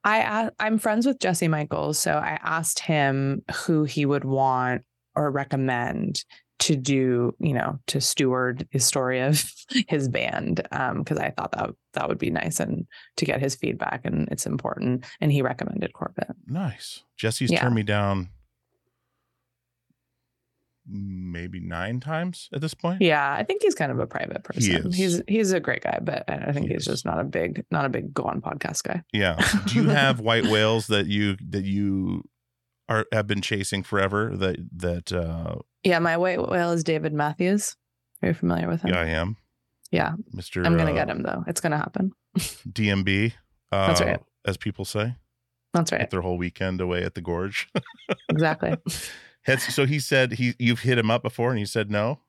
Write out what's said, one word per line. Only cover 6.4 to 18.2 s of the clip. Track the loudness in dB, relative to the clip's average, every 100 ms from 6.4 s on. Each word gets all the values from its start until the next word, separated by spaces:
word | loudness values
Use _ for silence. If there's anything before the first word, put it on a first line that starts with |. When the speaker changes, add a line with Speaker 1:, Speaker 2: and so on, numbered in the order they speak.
| _ _
Speaker 1:
to | 0 2
do, | 2 2 4 2 0 0
you | 0
know, | 0 -2 -6 -6
to | -2
steward | -2 2 2 2 0 -2 -4
the | 0
story | 2 2 0 2
of | 2 2 0 -10 -4
<laughs> | -2 0
his | 0 0
band, | 0 -2 -2 -2 -2 -4
um, | -4 -2 -2 -2
'cause | -2
I | -2
thought | -4 -6
that | -4 -4 -6 _
that | -4 -2
would | -2
be | 0
nice | -2 -2 -2
and | -2 -4 -6 -14 -12 -4
to | -2
get | 0
his | -2 -2
feedback, | -4 -4 -4 -4 -2
and | -2 -2
it's | -4 -4
important. | -4 -4 -2 -2 -2 -6 -2
And | 2
he | 2
recommended | 0 -2 -4 -4 -6
Corbett. | -6 -8 -6 -8 -8 -8
Speaker 2:
Nice. | -4 -4 -6 -14 -16 _ -4
Jesse's | -2 0 2
Speaker 1:
Yeah. | 2
Speaker 2:
turned | 4 2
me |
down | 2 2 2 0